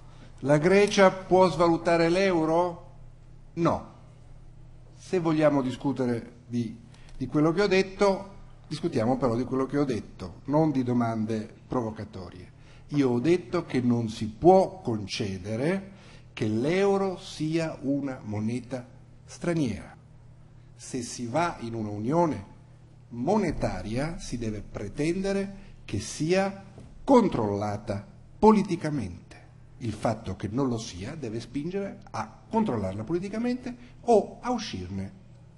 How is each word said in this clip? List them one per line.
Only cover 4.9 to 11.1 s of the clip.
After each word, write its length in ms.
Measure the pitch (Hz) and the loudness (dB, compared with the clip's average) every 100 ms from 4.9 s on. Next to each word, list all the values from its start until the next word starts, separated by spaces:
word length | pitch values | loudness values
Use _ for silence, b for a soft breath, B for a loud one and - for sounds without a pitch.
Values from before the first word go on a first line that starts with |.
Se 260 | - - 185 | -20 -4 0
vogliamo 420 | 165 156 151 147 | 2 4 4 4
discutere 800 | 127 117 143 131 123 117 - - - | 0 -2 -2 0 0 -2 -6 -16 -6
di, 320 | 120 117 - B B B - | -4 -4 -8 B B B -10
di 100 | 127 | -2
quello 260 | 151 156 | 2 2
che 100 | 170 | 4
ho 40 | 202 | 4
detto, 680 | 190 190 - 202 190 - - - - - | 2 2 2 2 2 -4 -16 -20 -20 -12
discutiamo 500 | 156 175 123 110 127 | -6 -2 0 0 2
però 200 | 127 113 | 2 0
di 80 | |
quello 200 | 120 131 | -2 -2
che 140 | 131 143 | 0 0
ho 60 | |
detto, 560 | 143 107 - - 185 - | 0 -2 -6 -14 -14 -12
non 260 | - 147 160 | -2 2 4
di 120 | 131 | 2
domande 640 | 123 120 117 | 0 2 0